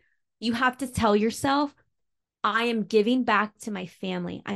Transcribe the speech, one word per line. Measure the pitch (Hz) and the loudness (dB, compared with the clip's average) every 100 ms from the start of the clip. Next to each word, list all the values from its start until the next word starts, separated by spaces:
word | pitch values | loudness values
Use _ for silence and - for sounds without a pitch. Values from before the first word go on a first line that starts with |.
| _ _ _ - | _ _ _ -10
You | 220 | -6
have | 233 262 254 | 0 0 -2
to | 262 | -6
tell | - 220 | 0 2
yourself, | 208 220 - 277 277 294 _ _ _ _ _ _ _ - | 4 2 -2 0 0 -2 _ _ _ _ _ _ _ -2
I | 214 233 | 0 0
am | 233 | -2
giving | 202 220 208 254 233 | 2 2 4 2 2
back | 208 208 - | 2 0 -6
to | - | -10
my | 196 180 | -10 -10
family. | - 190 180 175 185 | -10 -6 -4 -6 -8
I | - | -8